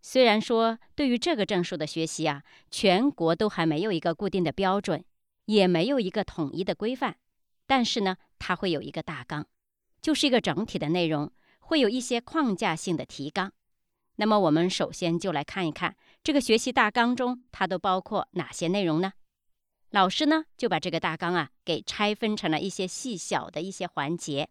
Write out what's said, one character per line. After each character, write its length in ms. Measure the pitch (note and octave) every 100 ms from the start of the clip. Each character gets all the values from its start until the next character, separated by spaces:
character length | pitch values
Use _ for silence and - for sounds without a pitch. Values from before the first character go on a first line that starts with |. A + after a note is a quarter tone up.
虽 220 | - C4
然 160 | B3 G#3
说 380 | A3 A3+ A3+ A3+ _ -
对 120 | C#4+
于 80 | A#3+
这 200 | E4+ D4
个 100 | F#3+
证 160 | G3
书 140 | F3 E3+
的 100 | D3
学 180 | -
习 240 | D#3+ - D#3
啊， 140 | C#3+ - - _
全 400 | - G#3 F3+ C4+
国 240 | - E3 E3
都 120 | -
还 160 | -
没 180 | E3 D3+
有 100 | G#3
一 80 | F3
个 140 | E3+
固 140 | D#3+ G3+
定 140 | F#3+
的 80 | E3
标 300 | C3+ F#3+ G3
准， 240 | G3+ D#3 - _ _ _
也 240 | - G#3+ F#3
没 180 | E3+ F#3+
有 140 | C#4
一 100 | F#3
个 140 | G#3+
统 260 | F#3+ - D3+
一 120 | -
的 100 | F#3
规 200 | E3+ G#3+ B3+
范， 200 | B3 - _ _ _ _ _
但 180 | C4+
是 160 | A#3 -
呢， 160 | G3 F#3 _ _
它 180 | - F3+
会 160 | G3
有 100 | D#3
一 80 | C#3
个 100 | D3+
大 220 | D#3 D3
纲， 240 | A#2+ D3+ D3+ _ _ _ _ _
就 100 | -
是 140 | D#4 D4
一 40 |
个 100 | A#3+
整 260 | - D3+ A3
体 100 | F3+
的 120 | D3+
内 180 | F3 E3+
容， 240 | D3+ D3+ _ _ _
会 180 | - D#4+
有 100 | A#3
一 120 | B3
些 200 | A#3+ A#3
框 360 | - E4 C#4 F#3
架 180 | G#3
性 220 | E3 - E3
的 100 | B2+
提 240 | - C#3+
纲。 220 | G3+ G3 _ _ _ _ _ _ -
那 100 | G#3+
么 140 | G#3+
我 100 | F3+
们 180 | D3+ F3+
首 220 | - E3+
先 260 | - F3 E3+
就 120 | G3
来 140 | D3+
看 220 | D3 - F3
一 40 |
看 260 | D4+ - - _ _
这 80 | -
个 80 | C#4+
学 180 | - A3
习 140 | -
大 180 | B3+ A3
纲 240 | B3 A#3
中 280 | B3 B3 B3 _
它 140 | - F#3+
都 120 | F3+
包 220 | G3+ F#3
括 280 | - G#3 -
哪 180 | - D#3
些 160 | - E3
内 180 | F#3+
容 160 | F#3 D#3
呢？ 120 | F#3+ - _ _ _ _ _ _ _
老 180 | G#3 F#3+
师 180 | - D4+
呢， 180 | D#4+ D#4+ _
就 120 | A#3+
把 100 | E3
这 120 | F3+
个 100 | D#3+
大 160 | F3 D#3+
纲 180 | E3+
啊， 160 | F3+ D3+ _
给 180 | - E3
拆 320 | - - G#3
分 220 | G#3+ A3+ G#3+
成 120 | F#3+
了 120 | D#3
一 80 | F#3+
些 180 | - F#3
细 300 | - C4 G3+
小 340 | - E3+ -
的 100 | -
一 100 | F3+
些 160 | G3 G3
环 280 | - C#3+ E3+
节。 320 | - C#3 D3